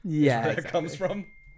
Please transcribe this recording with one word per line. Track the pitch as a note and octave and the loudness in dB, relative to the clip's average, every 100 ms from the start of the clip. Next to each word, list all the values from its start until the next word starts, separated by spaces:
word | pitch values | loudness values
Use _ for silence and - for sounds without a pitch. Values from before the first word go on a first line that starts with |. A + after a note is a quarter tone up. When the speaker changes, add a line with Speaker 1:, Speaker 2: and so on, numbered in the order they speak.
Speaker 1:
is | F3+ | -4
Speaker 2:
Yeah, | D3+ C#3+ A#2 A#2 | 2 4 4 0
Speaker 1:
where | A2 | -2
it | |
comes | C3+ E3+ D#3+ | -2 -2 -2
Speaker 2:
exactly. | D3 F#3 G3+ - - - | -4 -6 -6 -10 -18 -20